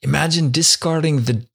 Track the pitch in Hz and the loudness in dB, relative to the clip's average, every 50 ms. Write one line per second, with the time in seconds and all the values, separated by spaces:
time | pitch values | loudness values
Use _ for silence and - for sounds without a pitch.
0 | - 135 139 143 151 165 160 170 160 139 123 151 165 - - - - 175 165 160 | -2 -2 0 0 0 0 0 0 0 0 0 2 2 2 0 0 0 -2 -2 0
1 | 156 160 151 139 117 120 123 107 117 _ | 0 0 0 0 0 0 -2 -4 -4 _